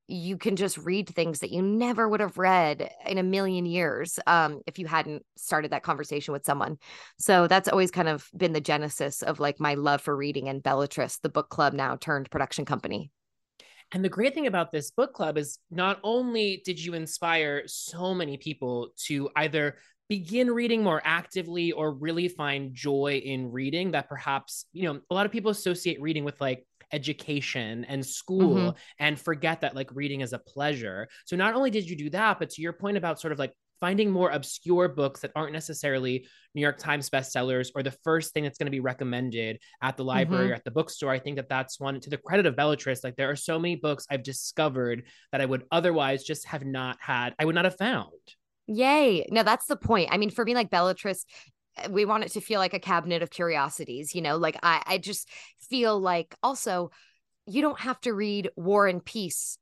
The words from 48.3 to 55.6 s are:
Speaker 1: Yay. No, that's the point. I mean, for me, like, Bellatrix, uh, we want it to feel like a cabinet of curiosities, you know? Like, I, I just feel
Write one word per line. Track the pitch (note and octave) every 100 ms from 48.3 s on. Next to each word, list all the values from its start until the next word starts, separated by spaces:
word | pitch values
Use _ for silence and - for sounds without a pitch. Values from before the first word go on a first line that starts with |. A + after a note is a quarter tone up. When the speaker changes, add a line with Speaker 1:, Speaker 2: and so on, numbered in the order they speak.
| - _ _ -
Speaker 1:
Yay. | G#3+ C4 D4+ C4+ F3 -
No, | A3
that's | G#3 A#3 -
the | C#4+
point. | - A3 D#3+
I | F3+
mean, | G#3
for | -
me, | A3
like, | A#3+ G3+
Bellatrix, | F3+ F3+ F3+ G3+ F#3 - - - _ _ -
uh, | -
we | G3
want | G#3 G#3+
it | G3+
to | G#3
feel | - G#3
like | F#3
a | F#3+
cabinet | - E3+ E3 E3+
of | E3
curiosities, | - E3+ D#3 C#3+ - C3 B2 -
you | F3+
know? | D#3+ D#3+
Like, | D#3+ D3+
I, | F3 D#3+ -
I | F3+
just | F#3+ G3+ - - -
feel | _